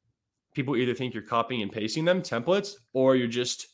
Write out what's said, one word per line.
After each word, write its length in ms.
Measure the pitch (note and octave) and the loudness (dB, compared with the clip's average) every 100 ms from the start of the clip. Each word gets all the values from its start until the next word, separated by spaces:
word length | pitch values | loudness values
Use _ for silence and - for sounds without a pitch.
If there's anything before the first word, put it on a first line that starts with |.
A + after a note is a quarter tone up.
| _ _ _ _ _ | _ _ _ _ _
people 240 | - B2+ B2 | -6 -2 0
either 160 | B2 | 0
think 200 | A#2 B2+ | 0 -4
you're 100 | G#2+ | -6
copying 380 | - A#2 A2+ B2 | -2 0 0 -2
and 100 | G2+ | -4
pasting 340 | A2 G#2 D#3 E3 | -4 -4 -2 0
them, 160 | F#3 | 0
templates, 540 | - A#2 A#2+ G3 G3 - _ | 0 -4 0 0 0 -12 _
or 240 | C3 C3 C3 | 2 4 6
you're 100 | A#2+ | 2
just 400 | A#2+ B2 - - | 0 -2 -4 -10